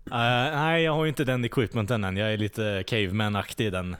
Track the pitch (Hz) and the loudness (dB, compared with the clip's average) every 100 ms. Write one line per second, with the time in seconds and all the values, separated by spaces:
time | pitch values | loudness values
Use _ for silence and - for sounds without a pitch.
0 | - 117 117 123 143 143 160 165 160 151 | -6 0 2 4 2 0 2 2 2 2
1 | 156 151 131 127 120 139 107 117 101 117 | 0 0 0 0 0 0 0 0 0 0
2 | 95 95 107 107 107 - 107 95 92 113 | 0 0 0 0 -2 -2 -2 -2 -2 0
3 | 92 107 107 101 - - 110 92 90 | 0 0 0 0 -4 -2 -2 -2 -6